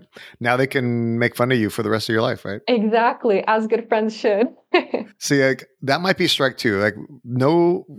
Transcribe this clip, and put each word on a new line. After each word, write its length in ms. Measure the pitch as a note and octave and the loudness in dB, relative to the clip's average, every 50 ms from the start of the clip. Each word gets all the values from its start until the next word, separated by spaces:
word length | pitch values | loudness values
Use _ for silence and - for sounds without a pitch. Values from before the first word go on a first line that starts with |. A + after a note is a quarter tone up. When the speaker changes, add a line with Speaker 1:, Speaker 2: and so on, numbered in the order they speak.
| - _ _ - - - - _ | -20 _ _ -20 -20 -20 -14 _
Speaker 1:
now 160 | A#2+ A#2+ B2 | -2 0 2
they 100 | B2+ C3 | 2 0
can 520 | C3 - C#3 B2 A#2+ A#2+ A#2 A#2 A#2 A2+ A#2 | 0 0 -2 -2 0 -2 -2 -2 -2 0 0
make 180 | A#2+ A#2 - | 0 0 0
fun 160 | - A#2+ B2 | 0 0 2
of 60 | C3 A#2+ | 2 2
you 120 | G#2+ G2+ | 0 0
for 120 | - - | -2 -2
the 80 | A2 G#2 | -2 -2
rest 180 | A2 A2 - - | -2 -2 -2 -2
of 40 | |
your 100 | A2+ A2 | 0 0
life, 220 | A2+ B2+ A2+ - - | 0 0 -2 -6 -8
right? 160 | G2 G2 A2 - | -10 -10 -8 -4
Speaker 2:
Exactly, 760 | - B3+ A#3 G3+ A3 G#3+ A3+ A3+ A#3+ A#3 A#3 - A3 G#3 A3+ - | -2 -2 0 0 0 0 2 2 0 -2 0 0 0 0 0 0
as 200 | - A3 A3 A3 | 0 0 0 0
good 220 | A3 A#3 A3 A3+ - | 0 -2 -2 -2 -2
friends 280 | A#3 A3 G#3+ A3 G#3+ | -2 0 0 -2 -4
should. 320 | - - A#3 G3+ G3 A#3 B3+ - - _ _ | -2 -2 0 2 2 0 -2 -2 -10 _ _
<laughs> 460 | - F4 B3+ - - - - - - _ | -2 -2 -2 -4 -6 -8 -8 -12 -14 _
Speaker 1:
See, 260 | - - D3 C#3 C3+ | -4 0 2 2 4
like, 220 | C3+ C3 B2+ - - _ _ | 2 0 -2 -6 -14 _ _
that 180 | - B2+ C3+ D#3 | -2 -2 0 0
might 180 | F3 F#3 F#3 - | 0 0 0 0
be 100 | F3+ D#3 | 0 0
strike 280 | - - D3 B2+ A2 | 2 0 0 -2 -2
two. 220 | - - A#2+ G2+ G2 | -2 0 0 2 2
Like, 160 | G#2 G#2+ F#2 E2+ - - D3 B2 - | 2 0 0 -4 -10 -16 -20 -18 -12
no 600 | A#2+ B2 B2 C3 C#3+ E3 E3+ E3+ F3 F3 F#3+ - - D3 | -6 -2 2 2 4 4 4 4 2 2 -2 -6 -10 -18